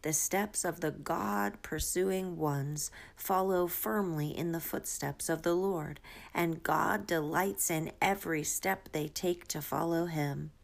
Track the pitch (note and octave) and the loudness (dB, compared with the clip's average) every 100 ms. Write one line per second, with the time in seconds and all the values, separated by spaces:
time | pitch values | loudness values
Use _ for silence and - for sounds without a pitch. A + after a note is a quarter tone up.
0 | D#3+ D#3 - F#3+ G#3 - F#3 E3 D#3 D3 | 0 0 2 2 0 0 -2 0 -2 -2
1 | C#3 E3+ - G3+ D3 - - D#3 - F3 | -2 0 2 2 0 -4 -6 -4 0 2
2 | F#3+ F#3+ F#3 E3 D3+ C#3+ C#3 D3+ - - | 2 2 -2 0 2 2 -2 -4 -6 -8
3 | - - - F#3 F#3+ F#3 F3 - G#3+ A3 | -20 -10 2 2 4 4 2 0 0 2
4 | F#3+ D#3 D3 - E3+ E3 - - - - | 2 0 -2 0 -2 -2 -4 -6 -6 -4
5 | C#3+ C#3+ - E3 E3+ E3+ G3 F3 D3+ D3+ | -4 -4 -2 0 2 2 2 0 -4 -8
6 | - - - - E3+ D#3+ - D#3 - G3+ | -14 -18 -6 0 0 0 2 2 4 2
7 | - E3 D3+ E3 G3 G3 - D#3+ E3 - | 2 0 2 2 0 0 0 0 -2 0
8 | F#3+ G3 - D#3+ D3 - F#3+ F#3+ - D#3+ | 2 2 0 -2 0 -2 -2 -2 -4 -4
9 | D3+ - F3+ F3 - D#3 D3 C#3+ E3 E3 | -4 0 0 0 -4 -6 -2 0 2 2
10 | F3 D#3+ C#3+ C#3+ D3+ - | 2 0 0 -2 -6 -12